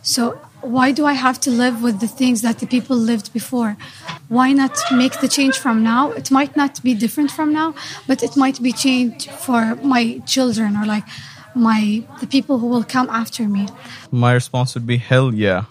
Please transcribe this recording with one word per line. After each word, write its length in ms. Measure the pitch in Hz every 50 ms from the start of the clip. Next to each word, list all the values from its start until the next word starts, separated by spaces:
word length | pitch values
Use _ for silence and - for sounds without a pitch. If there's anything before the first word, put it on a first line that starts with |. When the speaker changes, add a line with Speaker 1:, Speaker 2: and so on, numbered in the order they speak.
Speaker 1:
So 380 | - - - 262 233 240 247 - - - _ -
why 320 | - 262 233 254 254 277
do 120 | 269 302 294
I 80 | 294
have 260 | 285 254 254 254 247 -
to 100 | - -
live 320 | 240 233 247 254 240 226
with 180 | 233 240 220 190
the 60 | 233
things 360 | 214 - - 262 254 247 208
that 160 | 220 233 226 -
the 80 | 226
people 300 | - 254 247 - - 262
lived 360 | 240 226 220 233 214 - -
before? 440 | - 233 - - 262 247 233 214 208 - - - - - - - - - - -
Why 240 | 226 240 254 262
not 260 | 277 277 269 262 - - - -
make 280 | 262 247 247 262 - -
the 80 | 277 -
change 280 | - - 269 269 262 -
from 240 | - 262 226 220
now? 280 | 220 226 226 247 285 -
It 180 | 233 - - -
might 260 | 269 269 294 277 -
not 260 | 302 285 277 - -
be 120 | - 254 254
different 360 | 202 233 226 - 302 294 277
from 220 | - - 311 302
now, 220 | 302 311 320 320 302 - - - - - -
but 160 | - 262 262
it 140 | 233 233 -
might 260 | 285 262 269 269 269
be 100 | 240 254
changed 580 | 233 - - 269 254 254 247 233 226 - - 277
for 460 | - - - - 247 233 220 220 240
my 440 | - 269 285 262 240 233 226 240 262 -
children 500 | - - 269 262 247 220 220 220 208 208
or, 100 | 208 214
like, 180 | 214 208 214 - - - - - - - - - - -
my, 500 | 254 226 226 220 220 214 208 208 226 233 - - -
the 60 | 254
people 320 | - - 269 - - 277 240
who 80 | 233
will 180 | 240 247 240 220
come 240 | - - 254 254 254
after 380 | 233 226 226 220 - - 233 208
me. 200 | 202 196 202 196 - - - - - - - -
Speaker 2:
My 220 | - 123 120 123
response 420 | 123 123 123 - - 127 123 127 -
would 120 | 127 117
be, 100 | 117 120
hell 380 | 120 117 - 131 131 135 131 113
yeah. 300 | 107 104 101 92 92 107 -